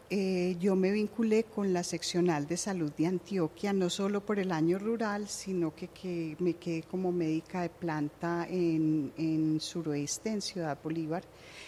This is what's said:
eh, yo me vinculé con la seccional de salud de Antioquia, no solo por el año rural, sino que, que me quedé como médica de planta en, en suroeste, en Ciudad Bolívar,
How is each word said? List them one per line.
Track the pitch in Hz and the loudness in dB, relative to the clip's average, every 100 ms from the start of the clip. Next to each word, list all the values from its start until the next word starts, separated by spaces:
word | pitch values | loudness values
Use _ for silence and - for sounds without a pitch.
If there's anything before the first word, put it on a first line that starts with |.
| - | -4
eh, | 202 190 185 180 175 | 0 2 2 2 2
yo | 196 190 | 2 4
me | 185 | 4
vinculé | 208 208 - 226 214 226 | 4 0 0 4 4 2
con | - 196 | -2 0
la | 175 | 2
seccional | 175 170 - 175 180 147 147 | 0 -4 0 4 4 2 0
de | 170 | -2
salud | 208 185 151 | -2 -2 -2
de | 143 165 | 2 2
Antioquia, | 180 - 196 156 - 202 | 2 -2 0 0 0 0
no | 196 175 | 2 2
solo | - 196 202 | 2 0 0
por | 202 202 | 0 0
el | 185 | 0
año | 160 165 190 | 2 2 2
rural, | 208 233 214 208 208 | 0 0 0 -2 -6
sino | - 196 185 160 | -8 -4 -2 -2
que, | 156 180 | -4 -12
que | - 185 170 160 151 | -10 -6 -4 -4 -2
me | 175 | -2
quedé | 165 170 160 | 0 -4 -4
como | 156 185 180 | -4 -2 0
médica | 175 156 160 - 185 | 0 2 0 -2 -4
de | 170 | -4
planta | - 170 156 147 - 170 170 170 | -4 -4 -2 -4 -4 -2 -2 -2
en, | 180 170 160 156 156 135 - | 0 2 2 2 2 0 -2
en | 160 156 156 156 | 0 2 2 0
suroeste, | - 175 156 143 143 - 220 | -2 -4 -2 -2 -2 -4 -4
en | 214 | -4
Ciudad | - 185 156 143 | -4 -4 -4 -4
Bolívar, | 160 165 156 175 - - - - | -4 -4 -2 -4 -6 -16 -20 -18